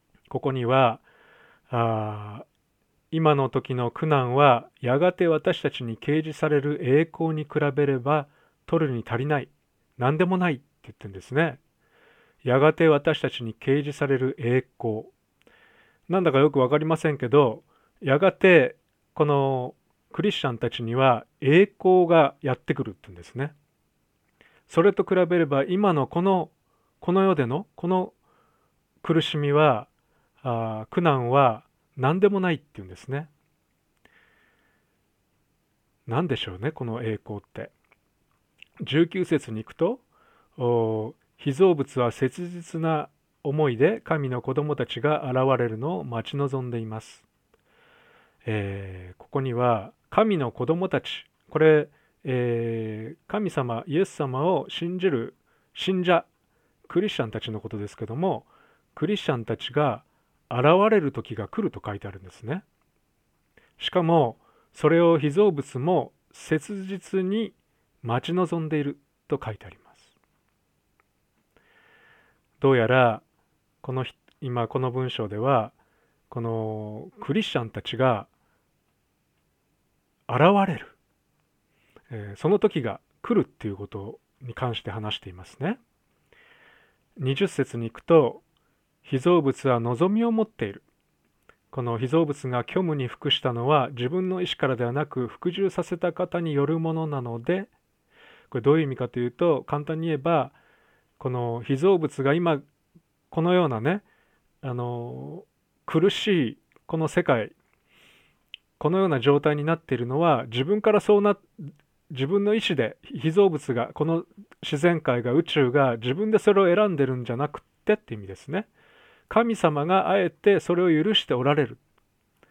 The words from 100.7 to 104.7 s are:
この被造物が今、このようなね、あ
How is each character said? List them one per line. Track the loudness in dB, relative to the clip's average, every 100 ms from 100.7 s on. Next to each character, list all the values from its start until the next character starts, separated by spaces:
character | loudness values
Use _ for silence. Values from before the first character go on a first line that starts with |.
| _ _ _ _ -10
こ | -6
の | -4 -4 -4
被 | -4 0
造 | 4 2
物 | 0 -2
が | 0
今、 | 2 2 0 -4 _ _ _ _ _ _
こ | -2
の | 2
よ | 2 2
う |
な | 0
ね、 | -2 -2 -6 _ _ _ _ _
あ | -8